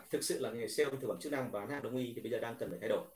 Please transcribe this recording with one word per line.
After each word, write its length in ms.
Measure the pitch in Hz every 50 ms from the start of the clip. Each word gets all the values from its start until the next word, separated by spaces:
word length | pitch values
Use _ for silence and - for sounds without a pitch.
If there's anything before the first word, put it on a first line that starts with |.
| - -
thực 140 | - - -
sự 160 | - - -
là 100 | 123 110
nghề 180 | 110 117 113 104
sale 220 | - 147 151 139
thực 180 | 135 127 131 107
phẩm 80 | 92 90
chức 120 | - 147
năng 180 | 143 131 127 -
và 100 | - 101
bán 80 | 101 127
hàng 120 | 143 143
đông 140 | 120 113 123
y 160 | 131 123 117 113
thì 80 | -
bây 80 | - 113
giờ 80 | 120 110
đang 180 | 117 117 113 -
cần 120 | 110 98
phải 80 | 90 90
thay 100 | 104 110
đổi. 160 | 104 92 - - -